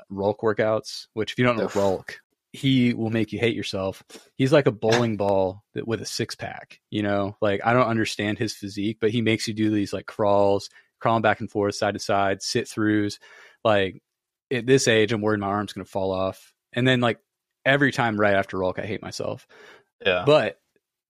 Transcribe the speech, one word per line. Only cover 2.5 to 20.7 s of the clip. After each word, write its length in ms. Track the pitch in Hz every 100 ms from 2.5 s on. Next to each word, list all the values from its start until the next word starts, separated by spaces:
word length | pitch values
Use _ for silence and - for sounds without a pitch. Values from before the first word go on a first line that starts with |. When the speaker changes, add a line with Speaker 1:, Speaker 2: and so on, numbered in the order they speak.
Speaker 1:
he 400 | - 135 131 120
will 160 | 110 110
make 240 | 110 107
you 60 | 101
hate 180 | 120 101
yourself. 460 | - 98 95 - - - _ -
He's 160 | 131
like 140 | 147 139
a 40 |
bowling 460 | 104 110 117 117 104
<laughs> 0 |
ball 480 | 101 95 92 101 _
that, 160 | 113 113
with 140 | 113
a 40 | -
six 280 | - 117
pack, 480 | - - - - - -
you 120 | 104
know, 360 | 104 101 98 -
like, 220 | 107 98
I 80 | 113
don't 140 | 123 113
understand 480 | 113 104 - 104 104
his 140 | 110
physique, 440 | - 101 104 101 107
but 100 | 110
he 100 | 120
makes 260 | 113 110 -
you 60 |
do 160 | 107 107
these, 240 | 107 98
like, 100 | 95
crawls, 640 | - - 104 101 101 101 - - _ -
crawling 220 | 117 113
back 180 | 110 101
and 100 | 104
forth, 240 | 107 101
side 200 | - 104
to 60 | 101
side, 420 | - 101 98 101
sit 240 | - 120 -
throughs. 520 | 110 107 107 104 - - - - _
Like, 380 | - 101 95 - _ _ _ _ -
at 140 | 123 120
this 200 | 135 123
age, 240 | 110 107
I'm 100 | 110
worried 180 | 107 104
my 60 | 98
arm's 260 | 104 101
gonna 140 | 101 92
fall 260 | 98 95
off. 400 | 92 95 - _ _ _
And 120 | 127 131
then, 140 | 123
like, 180 | 120 110 _ _ _ _
every 280 | 131 139 135
time 280 | 135 117 107
right 140 | 104
after 240 | 98 - 95
Rolk, 200 | 92 95
I 60 |
hate 160 | 98 101
myself. 460 | 92 - - - _ - - - _ -
Speaker 2:
Yeah. 200 | 101 90 92
Speaker 1:
But 340 | 151 107 - _